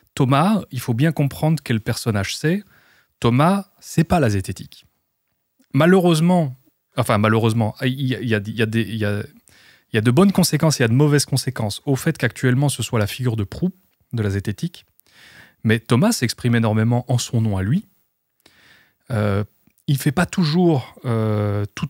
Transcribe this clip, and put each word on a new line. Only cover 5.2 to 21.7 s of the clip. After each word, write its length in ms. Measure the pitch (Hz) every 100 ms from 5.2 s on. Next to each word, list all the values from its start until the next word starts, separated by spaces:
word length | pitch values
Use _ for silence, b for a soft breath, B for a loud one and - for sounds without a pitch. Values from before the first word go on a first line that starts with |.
| _ _ _ _ _
Malheureusement, 840 | 139 165 190 175 156 170 180 147 127 _ _ _ -
enfin 220 | 123 107
malheureusement, 560 | 107 110 113 113 107 -
il 240 | 131 131 131
y 80 |
a, 60 | 107
il 80 | 120
y 60 |
a, 60 | 107
il 120 | 104 110
y 60 |
a 40 | 110
des, 160 | 113
il 140 | 95 110
y 80 |
a, 160 | 104 104
il 760 | - - _ _ _ _ _
y 40 | 113
a 20 |
de 100 | 113
bonnes 220 | 127 202
conséquences 480 | 190 170 151 165 -
et 20 |
il 20 |
y 20 | 117
a 20 |
de 60 |
mauvaises 320 | 120 147 147 -
conséquences 540 | 135 - 127 107 - -
au 80 |
fait 240 | 131 165 -
qu'actuellement 500 | 120 - 131 127 143
ce 140 | -
soit 160 | 110 117
la 80 | 101
figure 300 | - 123 110
de 80 |
proue 280 | 101 - 180 - _ _ _
de 100 | 117
la 80 | 104
zététique. 540 | 98 101 98 170 - - _ B B B B B B
Mais 160 | 113 113
Thomas 340 | - 123 208
s'exprime 440 | 226 120 - 123 120
énormément 480 | 113 110 110 120 -
en 120 | 127
son 220 | - 117
nom 160 | 110 95
à 60 |
lui. 240 | 98 175 - _ _ _ _ _ b b b b b b -
Euh, 340 | 117 104 98 107 _ _ _ -
il 120 | 139
fait 140 | 156
pas 140 | 143 175
toujours, 680 | - 156 165 175 139 - -
euh, 640 | 123 113 110 104 104 104 104